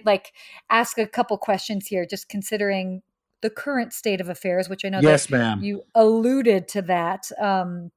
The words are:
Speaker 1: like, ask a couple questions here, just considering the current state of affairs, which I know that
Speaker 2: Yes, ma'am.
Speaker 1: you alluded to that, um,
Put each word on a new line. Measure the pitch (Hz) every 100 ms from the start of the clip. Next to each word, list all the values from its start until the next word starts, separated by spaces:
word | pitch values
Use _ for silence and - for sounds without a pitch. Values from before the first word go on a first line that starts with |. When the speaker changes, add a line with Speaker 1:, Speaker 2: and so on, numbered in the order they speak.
Speaker 1:
like, | 214 196 - _ - - -
ask | 226 233 -
a | 214
couple | - 233 202
questions | - 190 - 202 -
here, | 190
just | 175 190 -
considering | 208 190 214 202 196 185 185 - _ _ _
the | 220
current | 220 - 269 233
state | - 226 190
of | 175
affairs, | 180 190 180 185
which | 190
I | 196
know | 190
that | 151
Speaker 2:
Yes, | 151 -
ma'am. | 131 117 104
Speaker 1:
you | 101 101 -
alluded | 226 220 226 226 269 233 196 185
to | 208
that, | 180 180 170 190 - -
um, | 208 190 180 175 175